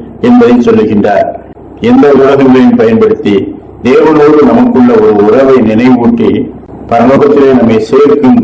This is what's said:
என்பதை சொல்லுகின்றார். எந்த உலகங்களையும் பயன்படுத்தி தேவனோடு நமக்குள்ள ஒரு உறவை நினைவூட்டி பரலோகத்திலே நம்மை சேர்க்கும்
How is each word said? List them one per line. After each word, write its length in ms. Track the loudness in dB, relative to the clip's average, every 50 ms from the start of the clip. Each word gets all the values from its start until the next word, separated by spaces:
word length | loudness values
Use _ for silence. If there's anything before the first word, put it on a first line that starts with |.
| -14 -16 -12 -6
என்பதை 340 | -2 0 2 2 4 2 2 2
சொல்லுகின்றார். 680 | 0 0 0 0 0 -2 -2 -2 -2 -2 -2 -2 -4 -4 -8 -12 -16 -20 -20 -20 -20 -20 -14 -6
எந்த 240 | -2 0 2 2 2 2 2
உலகங்களையும் 640 | 2 2 2 2 2 2 2 2 2 2 2 2 0
பயன்படுத்தி 540 | 0 0 0 0 0 0 -2 -2 -2 -2 -2 -2 -4 -6 -10 -16 -18 -20 -14 -8 -4
தேவனோடு 540 | -2 0 2 2 2 2 2 2 2 2 2 2 2
நமக்குள்ள 420 | 2 0 0 0 0 0 2 2 2 2
ஒரு 180 | 0 0 0 0 0
உறவை 340 | 0 0 0 0 0 0 0 0
நினைவூட்டி 680 | -2 -2 0 0 0 0 0 0 -2 -2 -2 -2 -2 -2 -4 -6 -8 -12 -18 -20 -20 -20 -16 -8 -4
பரலோகத்திலே 640 | -2 -2 0 0 0 0 0 0 0 2 2 2 2
நம்மை 240 | 0 0 0 0 -2
சேர்க்கும் 560 | -2 -2 0 0 2 2 0 0 0 0 0 2